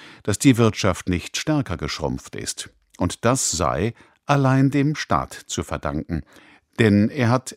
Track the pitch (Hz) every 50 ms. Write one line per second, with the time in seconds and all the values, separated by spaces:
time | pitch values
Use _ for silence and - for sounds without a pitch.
0 | - - - - - - 101 - - 143 127 110 117 110 104 - - 98 87 -
1 | - - 90 85 - - - - - - 156 147 127 - 90 76 71 73 - -
2 | 78 69 62 67 - - - 50 - - - - - - _ _ _ _ _ -
3 | 92 - - - - 113 131 131 - - - 82 87 69 60 69 90 117 117 -
4 | - _ _ _ _ - 143 139 135 131 131 135 135 139 131 143 135 147 156 -
5 | - - - 73 67 - - - - - - - 85 - 80 71 - 76 71 78
6 | - - 85 78 - _ - - - - - _ _ _ _ - 117 110 104 101
7 | 104 120 147 151 123 113 120 131 - - -